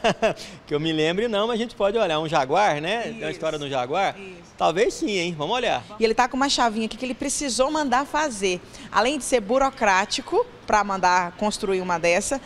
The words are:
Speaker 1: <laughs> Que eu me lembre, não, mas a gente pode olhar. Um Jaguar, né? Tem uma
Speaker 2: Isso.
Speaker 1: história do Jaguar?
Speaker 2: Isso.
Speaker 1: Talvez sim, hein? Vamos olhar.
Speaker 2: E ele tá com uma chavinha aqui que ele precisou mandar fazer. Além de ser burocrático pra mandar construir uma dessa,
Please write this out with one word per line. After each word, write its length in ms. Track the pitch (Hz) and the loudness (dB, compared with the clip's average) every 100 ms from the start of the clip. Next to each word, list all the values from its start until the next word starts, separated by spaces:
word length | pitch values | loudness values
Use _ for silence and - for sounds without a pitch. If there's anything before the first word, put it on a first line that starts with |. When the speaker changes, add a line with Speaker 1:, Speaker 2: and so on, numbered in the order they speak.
Speaker 1:
<laughs> 600 | 226 - 220 - - 143 - | 0 2 0 -2 -10 -16 -6
Que 80 | |
eu 40 | 147 | -2
me 140 | 160 | 0
lembre, 360 | 156 156 185 240 | 0 0 0 0
não, 200 | 202 226 | 0 0
mas 100 | 226 | -2
a 40 | |
gente 120 | 233 | -4
pode 220 | - 202 226 | 0 0 2
olhar. 240 | 190 156 | 2 0
Um 80 | 160 | 2
Jaguar, 500 | 156 131 170 208 147 | 2 4 4 4 2
né? 220 | 160 233 | -2 -4
Tem 80 | 190 | -4
uma 80 | 226 | -6
Speaker 2:
Isso. 100 | 156 | -8
Speaker 1:
história 280 | - 160 156 | -4 -4 -4
do 120 | 143 | -4
Jaguar? 500 | 131 123 170 180 196 | -4 -2 0 -2 -4
Speaker 2:
Isso. 320 | 196 180 - - | -14 -16 -16 -2
Speaker 1:
Talvez 340 | 175 165 285 | 0 2 0
sim, 200 | - 302 | 0 -2
hein? 220 | 196 170 156 | -2 -2 -4
Vamos 200 | 143 247 | -2 -2
olhar. 260 | 220 131 - 214 | 0 -2 -4 0
Speaker 2:
E 60 | |
ele 80 | 220 | 0
tá 160 | 226 240 | 2 2
com 80 | 254 | 2
uma 140 | 277 | 0
chavinha 340 | 294 240 214 | 2 2 0
aqui 140 | 220 - | -6 -6
que 80 | 254 | -8
ele 80 | |
precisou 560 | 233 285 - 285 220 262 | -4 -4 -4 -4 0 0
mandar 340 | 311 285 240 | 2 0 0
fazer. 560 | 285 294 311 208 190 180 - - - | 0 -2 -2 -2 -2 -2 -8 -18 -2
Além 240 | 190 240 294 | 2 2 0
de 80 | |
ser 160 | - 247 | 0 0
burocrático 1040 | 196 254 269 - 214 185 208 - - 381 494 - - | 2 2 2 2 4 4 2 -4 -2 -2 -2 -6 0
pra 180 | 214 | 2
mandar 480 | 202 190 180 180 175 - | 2 2 4 4 0 -2
construir 420 | 208 - 196 185 | -2 -2 -2 -2
uma 160 | 185 170 | 0 0
dessa, 420 | 170 180 - 269 | 2 2 2 -6